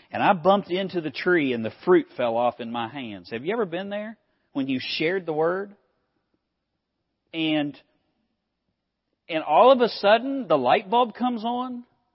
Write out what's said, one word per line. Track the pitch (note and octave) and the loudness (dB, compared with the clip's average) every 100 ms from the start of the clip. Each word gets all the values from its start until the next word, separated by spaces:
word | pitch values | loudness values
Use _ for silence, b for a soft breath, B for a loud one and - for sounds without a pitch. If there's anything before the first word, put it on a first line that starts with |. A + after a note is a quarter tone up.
| b | b
and | G#2+ | -2
I | D3 | 2
bumped | F#3+ E3+ G3+ F3 | 2 4 4 2
into | F3+ F#3+ F3 | -4 -4 -6
the | D#3 | -8
tree | - F#3 F3 C#3 | -4 0 2 2
and | A#2+ | -2
the | A2 - | -4 -4
fruit | - F3 - - | 4 4 2 -4
fell | A#2+ A2+ | -2 0
off | A#2+ A#2 | -2 -2
in | A#2 | -8
my | A#2+ A2+ | -8 -8
hands. | C#3 A#2+ G2 F2 | -10 -12 -14 -10
Have | A2+ | -10
you | D3+ | -6
ever | A#3 | -4
been | F#3+ E3+ G3 | -4 -6 -8
there | G#3 G#3+ A3 _ _ _ | -10 -10 -16 _ _ _
when | C#3+ C3+ | -8 -4
you | C3 | -4
shared | - - D#3+ F#3+ | -6 -4 -2 -4
the | E3 | -4
word? | D#3 E3 F#3 G3+ - _ _ _ _ _ _ _ _ _ _ _ _ _ _ _ | -2 -2 -2 -8 -16 _ _ _ _ _ _ _ _ _ _ _ _ _ _ _
And, | E3 D#3+ D3+ D3 - _ _ _ _ _ _ _ _ _ _ _ _ _ _ - | -4 -2 0 -2 -8 _ _ _ _ _ _ _ _ _ _ _ _ _ _ -8
and | D#3 | -6
all | D3 D#3 A#3 | 2 6 8
of | B3+ | 6
a | A#3 | 4
sudden, | - G3+ A3+ C4 C#4 A3+ | 2 4 4 2 -6 0
the | D3+ | 2
light | B2 F#3+ G3 | 4 2 2
bulb | A#3 A#3+ | 0 0
comes | - B3 A#3 | -2 -4 -4
on, | A3+ B3 B3+ B3 - _ _ | -6 -6 -8 -10 -16 _ _